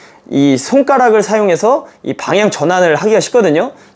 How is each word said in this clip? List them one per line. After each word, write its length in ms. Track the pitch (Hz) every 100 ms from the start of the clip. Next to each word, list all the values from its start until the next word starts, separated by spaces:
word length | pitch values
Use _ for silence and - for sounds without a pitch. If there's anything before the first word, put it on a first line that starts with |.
| - - -
이 260 | 139 143 131
손가락을 680 | - 269 277 269 247 214
사용해서 640 | 190 214 202 160 214 294 - _
이 120 | -
방향 360 | 131 - 175 208
전환을 460 | - 151 185 180 151
하기가 240 | 202 214
쉽거든요. 520 | - 247 190 151 247 - -